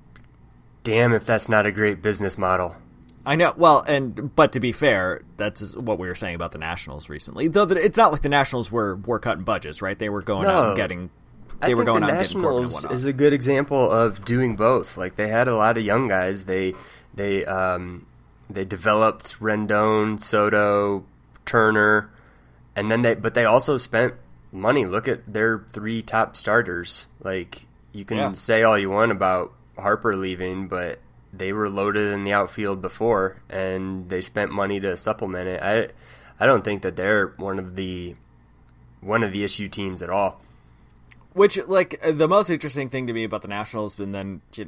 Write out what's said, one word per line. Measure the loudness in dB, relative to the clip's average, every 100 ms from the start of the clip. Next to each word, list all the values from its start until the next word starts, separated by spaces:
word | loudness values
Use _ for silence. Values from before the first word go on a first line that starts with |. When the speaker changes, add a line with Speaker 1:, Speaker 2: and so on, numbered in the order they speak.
| -20 -20 -20 -20 -20 -20 -20 _
Speaker 1:
damn | 0 4 6
if | 4 2
that's | -2 4
not | 2 2
a |
great | 2 0 2
business | -2 0 -4 -2
model. | 0 2 0 -6 -20 -20 -20 -10 -2
Speaker 2:
I | 2
know. | 2 6
Well, | 6 6
and, | 4 -2 -2 -8 -2 4
but | 4
to | 4
be | -2
fair, | 2 2 4 0 -4 -10 -6
that's | -6 -6 -12 -8
what | -4 -4
we | -4
were | -6
saying | -6 -6
about | -6
the | -6
Nationals | -8 -8 -10 -14 -14
recently. | -14 -12 -2 2
Though | 2 2
that | 2
it's | 2 6
not | 4
like | 4
the | 2
Nationals | 2 2 -2 -2
were, | -2 -2 -2
were | -4 -2
cutting | -2 -4
budgets, | -2 -4 -6 -8
right? | -6 -4
They | -4
were | -4
going | -2 0 2
out | 4
and | 2
Speaker 1:
No. | 0
Speaker 2:
getting, | -4 -6 -12 _ -20 -20 -16 -4
Speaker 1:
I | 0
Speaker 2:
they | 2
were |
Speaker 1:
think | 2
Speaker 2:
going | 2
Speaker 1:
the | 2
Speaker 2:
out |
and | 0 -2
getting | -2
Corbin | 0 0
and |
Speaker 1:
Nationals | -2 -6 -6
Speaker 2:
whatnot. |
Speaker 1:
is | -4 -4
a |
good | 2 4
example | 4 2 0 0 2 4
of | 4 2 -2 -2
doing | 0 0 2
both. | 2 2 -2 -8
Like, | -8 -4
they | -2
had | 0 2
a | 2
lot | 2 2
of |
young | 2 0 2
guys. | 0 0 -4 -4
They, | -2 -2 -4 -18 -20 _
they, | -6 -2 -2 -2
um, | -2 0 -2 -6 -14 -18 -20 _ _ -12
they | -8 -6
developed | -2 2 4 4 2 -12 -4
Rendon, | -2 -2 2 2 4 4 0 -2
Soto, | 0 2 4 4 4 2 2 -2 -6 _ _ -16 0
Turner, | 4 4 6 6 4 0 -20 -20 _ _ _ -12 -6
and | 0
then | 2
they, | 2 2
but | 0 2
they | 4
also | 4 4 -2
spent | 0 0 0 -4 -20 -20 -18
money, | -2 0 2 0
look | -2 -2
at | -6 -6
their | -2 0 0 -8
three | -10 -6 -6
top | -2 -2 -2 -4
starters. | 0 0 0 -6 -6 -8 -10 -12
Like, | -6 -6 -8 -16 -20 _ _
you | -16 -6
can | -4
Speaker 2:
Yeah. | -4
Speaker 1:
say | -4 0 4
all | 6 4
you | 2
want | 2 2
about | 2 2 0 -4 -12 _ -4
Harper | -2 0 0 -2
leaving, | -4 -4 -6 -6 -6
but | -6 -6 -10 -16 -20 _
they | -8 -4
were | -2 -2
loaded | 0 0 0 0
in | -2
the | 0
outfield | 0 0 -4 -4 -4
before, | -8 -2 0 2 0 -4 -10
and | -6 -4 -4 -6 -8 -6
they | -6
spent | -4 -4 -4
money | -2 -2 -2
to | -4 -4
supplement | -4 -4 -6 -6 -6
it. | -4
I, | 0 0 -2 -10 -20 -20 -20 0
I | 2
don't | 2
think | 0 -4
that | -4 -2
they're | 0 2 0 -4
one | -6 -6
of | -8 -8
the, | -8 -8 -12 -16 _ _ _ _ _ -20 -20 -16
one | -2 0
of | 0
the | -2
issue | -4 -6 -8
teams | -6 -8 -8
at | -4
all. | 0 0 -4 -20 -20 _ _ -20 _ -20 -20 -8
Speaker 2:
Which, | 4 4 4 2
like, | 2 2 -2
uh, | -2
the | 2 4
most | 4 2
interesting | -2 -4 -6 -6
thing | -6 -4
to |
me | -4
about | -4 -6
the | -6
Nationals, | -8 -6 -6 -6 -6
and | -8 -6
then, | -8 -12 _
you | -16